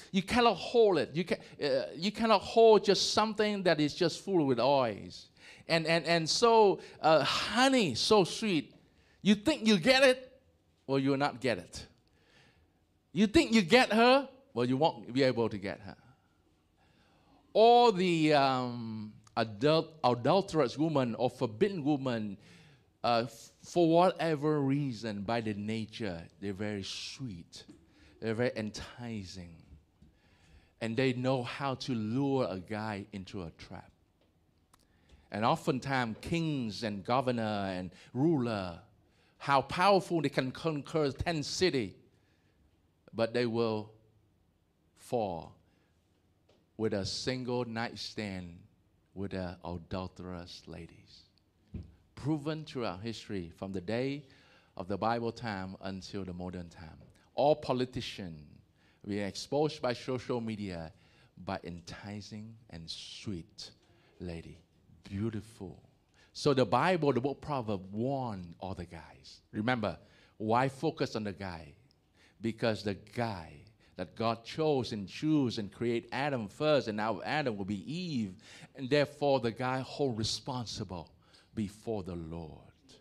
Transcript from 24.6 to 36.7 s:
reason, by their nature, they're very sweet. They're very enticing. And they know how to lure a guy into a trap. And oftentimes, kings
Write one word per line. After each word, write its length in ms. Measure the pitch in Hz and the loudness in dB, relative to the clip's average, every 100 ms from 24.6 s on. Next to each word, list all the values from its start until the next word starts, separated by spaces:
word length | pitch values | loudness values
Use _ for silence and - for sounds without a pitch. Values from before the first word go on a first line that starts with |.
reason, 640 | 135 139 143 110 113 101 | 2 0 -2 -4 -6 -4
by 180 | 98 117 | -2 -2
their 140 | 110 | -2
nature, 680 | 104 104 110 107 - 107 85 80 - | -4 -4 -4 -6 -6 -6 -6 -10 -10
they're 120 | 98 | -8
very 300 | 95 104 104 | -6 -6 -6
sweet. 840 | 98 - - - 131 87 78 - - - _ _ - - | -8 -10 -10 -10 -12 -12 -16 -20 -20 -20 _ _ -20 -8
They're 140 | 110 | -4
very 180 | 110 123 - | 0 -2 -2
enticing. 1000 | 107 - - - 120 110 92 92 87 82 - - _ _ - _ _ _ _ - _ - | -6 -8 -14 -12 -10 -10 -10 -12 -16 -18 -20 -20 _ _ -20 _ _ _ _ -20 _ -8
And 160 | 113 113 | -4 0
they 160 | 131 | 0
know 300 | 123 127 135 | 2 0 0
how 340 | 117 - 139 127 | -2 -6 -4 -4
to 180 | - | -4
lure 520 | 120 107 120 139 135 107 | -4 -2 0 0 0 0
a 80 | 92 | -4
guy 480 | 90 107 110 101 101 | -8 -6 -6 -6 -8
into 320 | 101 92 104 | -12 -10 -10
a 60 | 82 - | -10 -12
trap. 320 | - 95 - _ _ _ _ _ _ _ _ _ _ _ _ - - | -16 -16 -18 _ _ _ _ _ _ _ _ _ _ _ _ -20 -10
And 140 | 101 | -2
oftentimes, 720 | 117 156 - 127 139 135 117 107 | 0 0 0 -2 0 -2 -2 -4
kings 600 | - 170 160 143 113 | -4 -2 -2 -2 -4